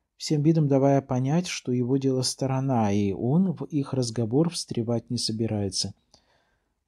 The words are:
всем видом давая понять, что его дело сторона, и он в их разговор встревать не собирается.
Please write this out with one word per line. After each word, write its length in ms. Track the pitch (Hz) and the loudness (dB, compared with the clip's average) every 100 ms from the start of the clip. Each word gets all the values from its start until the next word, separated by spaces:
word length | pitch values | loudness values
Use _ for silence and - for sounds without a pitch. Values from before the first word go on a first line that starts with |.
| _ _ | _ _
всем 260 | - 151 | -2 2
видом 240 | 147 165 143 | 4 4 4
давая 340 | 139 139 139 | 4 4 2
понять, 460 | 135 127 131 165 180 | 2 -2 0 0 -2
что 240 | - - | -6 -4
его 280 | 123 123 139 | -2 0 0
дело 240 | 135 131 | 0 0
сторона, 720 | 123 - 135 131 135 123 107 | -2 -4 -2 -2 0 0 2
и 200 | 101 101 | 2 0
он 400 | 95 117 160 190 | 0 2 2 2
в 120 | 139 | -2
их 300 | 139 147 139 | -4 -4 -2
разговор 560 | 131 123 110 110 127 165 | -2 -2 -2 0 2 0
встревать 580 | - - - 113 117 - | -2 -6 -4 -2 -2 -4
не 100 | 120 | -6
собирается. 760 | - 110 113 107 101 - 101 - _ _ _ _ _ _ _ _ | -4 -2 -2 -2 -2 -4 -6 -8 _ _ _ _ _ _ _ _